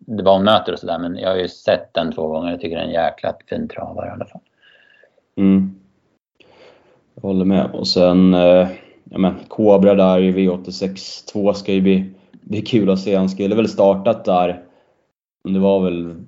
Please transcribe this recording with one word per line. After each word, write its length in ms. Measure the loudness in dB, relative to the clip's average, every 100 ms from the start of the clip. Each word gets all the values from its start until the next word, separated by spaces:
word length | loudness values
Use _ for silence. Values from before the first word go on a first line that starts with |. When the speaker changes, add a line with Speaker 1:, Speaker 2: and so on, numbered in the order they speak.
| -12
Speaker 1:
vad 280 | -4 0 2
hon 80 |
möter 300 | 2 0 -2
och 60 | -10
sådär, 200 | -8 -8
men 180 | -8 -6
jag 120 | -4
har 60 | -4
ju 100 | -4
sett 460 | -6 -2 -2 -2
den 180 | -6 -6
två 160 | -6 -6
gånger. 240 | -6 -6
Jag 100 | -8
tycker 140 | -8 -8
det 60 |
är 60 | -6
en 60 |
jäkla 400 | -4 -4 -4 -8 -10 -10
fin 180 | -10 -10
travare 400 | -12 -14 -12 -12
i 40 |
alla 140 | -12 -14
fall. 160 | -16 _ _ _ _ _ _ _ _ _ -2
Speaker 2:
Mm. 380 | 2 4 2 -6 _ _ _ _ _ _ _ _ -20 _ _ _ _ -12
Jag 60 |
håller 240 | -4 -2 0
med. 240 | 0 -2
Och 140 | -4 -2
sen, 460 | 2 4 6 4
eh, 340 | 6 6 6 4 -4 -20 _
ja, 140 | -12 -2
men, 180 | -2 -2 -10
Cobra 480 | 0 4 6 6 6
där 260 | 4 4
i 100 | 2
V 180 | 2 0
åttiosex 720 | -2 -8 -8 -8 -8 -16 -18 -12
två 280 | -4 -2
ska 200 | -2 -2
ju 80 | 0
bli, 280 | 2 0 -2 -12 _ -20
bli 200 | -10 -8
kul 280 | -2 0 2
att 100 | 0
se. 160 | 0 0
Han 140 | 0
skulle 260 | -2 -2 0
väl 120 | -2
startat 560 | 2 2 2 0 -2 0
där, 380 | 0 0 -4 -14 _ _ _ _ _ _ _
men 100 | -4
det 60 | 0
var 200 | 2 2
väl 360 | 0 -4 -8 -12